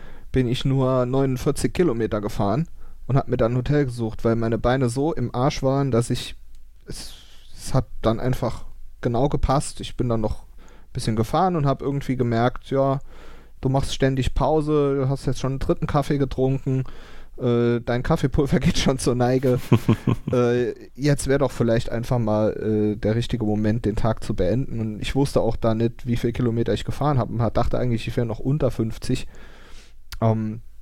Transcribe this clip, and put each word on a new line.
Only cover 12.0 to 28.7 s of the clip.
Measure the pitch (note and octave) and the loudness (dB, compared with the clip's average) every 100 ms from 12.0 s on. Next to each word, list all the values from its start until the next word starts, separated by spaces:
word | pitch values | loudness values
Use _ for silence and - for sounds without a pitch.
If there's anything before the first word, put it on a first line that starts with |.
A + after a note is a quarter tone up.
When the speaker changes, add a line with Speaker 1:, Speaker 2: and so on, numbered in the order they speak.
| - | -2
Speaker 1:
gemerkt, | B2+ A#2+ A#2 B2 - - | 0 0 2 2 0 -2
ja, | C3+ C#3 C#3 - - - - - - | 0 2 0 -4 -14 -16 -16 -18 -4
du | C3 | 0
machst | C#3 - | 0 0
ständig | - C3+ C3+ B2 | 0 0 2 0
Pause, | - C3+ D#3 D3+ D3+ C#3+ C#3 | 2 2 2 2 2 2 0
du | C3 | 0
hast | C#3 | -2
jetzt | - B2+ | -2 -2
schon | C3 | -2
einen | C3+ | -2
dritten | - E3+ D#3 | 0 0 0
Kaffee | D3 - C#3+ | 0 2 0
getrunken, | C3+ - C3 C3+ - C3 B2+ - - - - - | 0 2 2 2 0 -2 -2 -8 -12 -14 -12 -4
äh, | B2 A#2+ A#2+ A#2+ | 0 4 4 2
dein | A#2 A#2+ | 0 -2
Kaffeepulver | - D#3+ C3+ - C#3 F3 | 0 2 2 2 2 2
<laughs> | |
geht | E3+ - | 2 2
schon | F3 C3 | 2 2
zur | C#3+ | 2
Neige. | B2 B2 C3 C3 B2 | 2 4 4 2 2
Speaker 2:
<laughs> | - A#2 - A2 - A#2 - | 4 4 4 2 0 -2 0
Speaker 1:
Äh, | B2 B2 B2 A#2 A#2+ G#2+ | 2 2 2 0 -4 -12
jetzt | - C#3+ C#3+ C#3 | -2 0 2 2
wär | C#3 | 2
doch | C3 | 2
vielleicht | - A#2 A2+ - | 2 2 2 0
einfach | A#2 A2+ B2 | -4 0 0
mal, | A2 G#2+ G#2+ | 2 2 2
äh, | - A2 G#2+ G#2+ | 0 0 2 2
der | G#2 G#2 | 2 0
richtige | A2+ A#2 A#2 | 0 0 0
Moment, | G#2+ G#2+ G#2+ A#2 | 0 2 2 2
den | G#2+ | 0
Tag | G#2 A2+ A2 | 2 2 2
zu | - | -2
beenden. | G#2 F#2 A#2+ C3+ A2+ | 0 2 2 0 -4
Und | A2 G#2 | -4 -4
ich | - | -2
wusste | C3+ C#3 B2+ | 0 2 2
auch | A2+ A2+ | 2 2
da | A2+ | 2
nicht, | A2 A2+ - B2 | 2 0 -2 -4
wie | |
viel | A#2 A#2+ | 0 0
Kilometer | A#2 A#2+ A#2 G#2+ | 0 0 0 0
ich | G#2+ | -2
gefahren | - - C#3+ C3 | -2 -2 0 2
hab | G#2+ | 0
und | A2 | 0
hat, | A2+ - | 0 2
dachte | A#2 A2+ | 2 2
eigentlich, | B2 A2+ - | 0 0 -2
ich | A#2+ | -2
wär | |
noch | A#2 G#2+ | -2 -2
unter | C3 D3+ B2 | -2 2 0